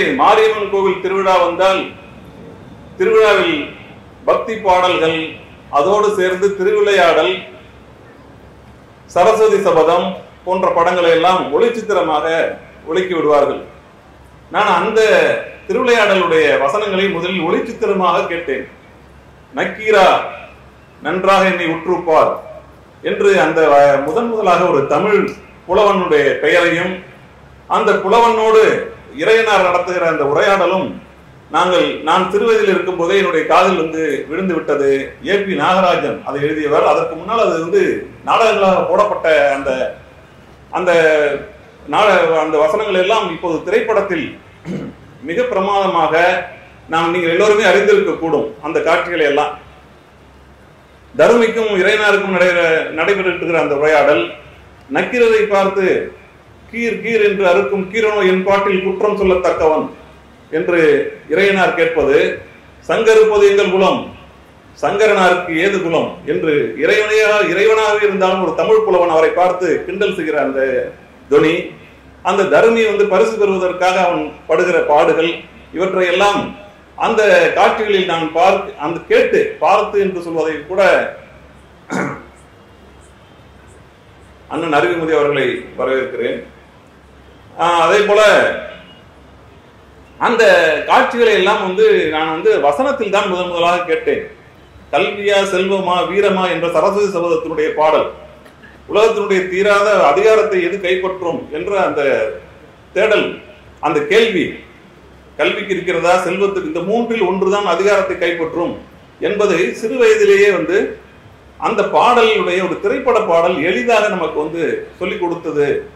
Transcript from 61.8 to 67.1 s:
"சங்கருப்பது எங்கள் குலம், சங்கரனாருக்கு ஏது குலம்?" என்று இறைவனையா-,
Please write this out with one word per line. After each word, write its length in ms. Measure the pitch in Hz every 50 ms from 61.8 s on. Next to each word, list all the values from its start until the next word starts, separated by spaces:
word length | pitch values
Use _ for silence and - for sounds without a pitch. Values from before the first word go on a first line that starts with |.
| 165 165 165 156 139 131 143 160 - - - - - - - - - - - - - -
"சங்கருப்பது 560 | 160 202 226 214 220 220 220 214 214 208 202 202
எங்கள் 220 | 196 202 202 185
குலம், 280 | 180 190 196 185 - - - - - - - - - - - - - - - - - -
சங்கரனாருக்கு 720 | - 151 196 202 220 214 202 196 185 180 175 - - - 165 160
ஏது 200 | 170 202 196 190
குலம்?" 280 | 165 165 165 147 - - - - -
என்று 280 | 139 156 180 160 160 147 143 123 - - -
இறைவனையா-, 720 | 143 175 208 214 214 214